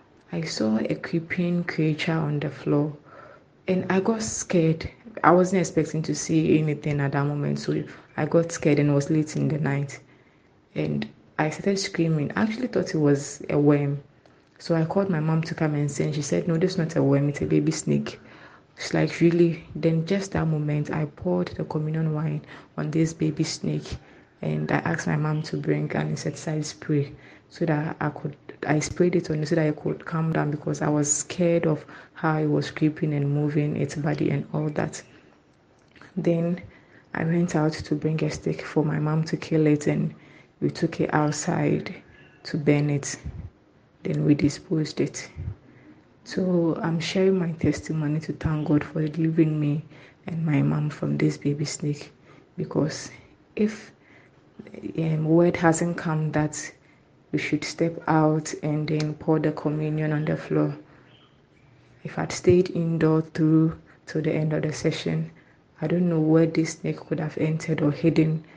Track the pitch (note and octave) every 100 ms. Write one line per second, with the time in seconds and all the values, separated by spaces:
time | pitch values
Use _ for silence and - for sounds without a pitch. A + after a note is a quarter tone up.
0 | _ _ - E3+ D#3+ - A2 A2 - D#3
1 | - E3+ E3 - F3 F3 F3 - D#3 D3+
2 | - D#3+ D3 D3 D3 - D3+ D3 D3 -
3 | - - - - _ _ F#3+ F#3 - F#3+
4 | G#3 A3 A3 - - F3 D#3+ D#3+ - -
5 | - - D3+ F3+ F3+ F#3+ E3 D#3+ D3+ D#3+
6 | D#3 D3+ - D#3+ D#3+ D3+ D#3 D3 D3+ D3
7 | C#3 C#3 C#3+ D3 C#3+ C#3+ - D#3 D3+ -
8 | - - D3+ E3+ E3 - D#3+ D3 D3 C#3+
9 | C#3+ D#3 D3+ D3 C#3 D3+ C#3+ C#3 C#3 -
10 | - - _ _ _ _ _ D3+ D3+ C#2+
11 | - - _ - D#3 - G3+ G3 - -
12 | E3 D3+ C#3+ - A3 A3 B3 F#3+ F3+ D#3
13 | D3 C#3 - - - D3 D3 D3 C#3+ C#3+
14 | - _ _ _ _ - - E3 D#3+ G3
15 | G3 D#3 D#3 D#3+ D#3+ E3 D#3 D3 D3 D3+
16 | D#3 D3 C#3+ F3 E3+ D#3+ F3+ - D#3+ D3
17 | C#3 C#3 C#3+ C#3+ D#3 D3+ D3+ - D3+ D2
18 | - - - - - - _ - - D#3+
19 | D#3 - E3+ E3+ E3+ - - D#3 E3 E3
20 | D#3+ G3 G3 E3 D#3+ D3+ D3 D3 D3 D3+
21 | D3 - F3 F3+ F3 - D#3+ D#3 D3+ D#3+
22 | D#3+ D3+ D#3 D3 - - - - D3+ D#3+
23 | D#3+ - D#3 D3+ D#3+ - D#3+ D3 - -
24 | - - - - D#3 D3+ D#3 D3 E3 E3
25 | E3+ D3+ D3+ D#3 D#3 D3+ D#3 D3+ D3+ D#3
26 | D3+ D3+ D#3 - E3 D3+ D3 - - D3
27 | C#3 - - - _ - D#3+ D3+ D#3 -
28 | D3 - D3 - - - - D3+ - -
29 | F3 E3+ E3 D3+ D3 E3 D3+ D3+ D#3 D3+
30 | - E3 D#3+ D#3 D3 D3 D#3 C#3+ D#3 D3+
31 | C#3+ - - - E3+ E3+ E3 D3 - -
32 | - - D#3+ D#3 D3+ D3 C#3 - D#3 D3+
33 | D#3 C#3+ C#3+ D3 D3 D3+ D3 - C#3+ D3+
34 | D3+ D3 D#3+ C#3+ - D3+ D3+ D3 D#3+ -
35 | - - - _ _ _ _ _ _ -
36 | - F#3 E3+ E3+ E3+ F3+ - - - -
37 | _ - D#3+ E3+ F3 D#3 D#3 D#3 - D3+
38 | D#3 D#3 D#3 - D#3+ D#3+ - D#3 D3+ D3+
39 | D3+ D#3+ D#3+ D#3+ - D#3+ D3+ D3 D3+ D3
40 | - - - - - - C#3+ - E3 -
41 | - D3+ D3+ D3 E3+ D#3+ D3 D#3 - -
42 | - - - - - E3+ C#3+ D3 D3 C#3+
43 | - - - - - _ _ _ _ _
44 | E3+ D3+ D3+ C#3+ C#3+ - - D#3+ D3 -
45 | C#3+ - - - - - - - - -
46 | _ _ - F#3+ F#3 F3 E3 - E3 E3
47 | - F#3+ F#3+ F#3+ E3+ D#3+ - - - D#3+
48 | D3 D#3 D#3 D3+ D#3+ D3+ D3 D3 - D#3+
49 | D#3 D#3+ D#3+ E3 D#3 D3+ D3 D3+ - -
50 | - _ F3 E3 D#3+ C#3 C#3+ D3+ D3+ -
51 | D3 C#3+ D3+ - C#3+ D3 D3 - D3 D3
52 | - - - - _ F3+ D#3+ D3 D#3 -
53 | - - - - _ - G#3+ - - -
54 | - - - _ _ - - - - D#3+
55 | D#3+ D#3 D#3 E3+ F3 - E3 E3 F3 E3+
56 | E3+ D#3 D#3 D3+ D3+ - - - _ _
57 | _ _ - D3 - D3+ - - E3 E3
58 | - D#3 D#3 D#3 D#3 - D#3 D3+ D3+ D3+
59 | D3+ D3 - D#3 D#3 D#3 D3+ D3+ D3+ D3+
60 | D#3 D3+ D#3 D#3 - D#3 D3+ D3 - -
61 | - - _ _ _ _ _ _ _ -
62 | E3 E3 D#3+ - F#3 F3+ F#3 E3+ E3 E3
63 | D#3+ D#3+ D#3+ - D#3 D#3+ D#3+ D#3+ - -
64 | - D#3 D3+ D#3 D#3 D#3 D#3 - D#3+ -
65 | E3+ D#3+ D#3+ - - _ _ - D#3+ F3
66 | F3 D#3+ D#3 D#3+ E3 E3 D#3+ - D#3 D3+
67 | - E3 D#3 - D#3+ D#3+ - D#3 D3 C#3+
68 | E3 D3+ D#3+ D#3+ -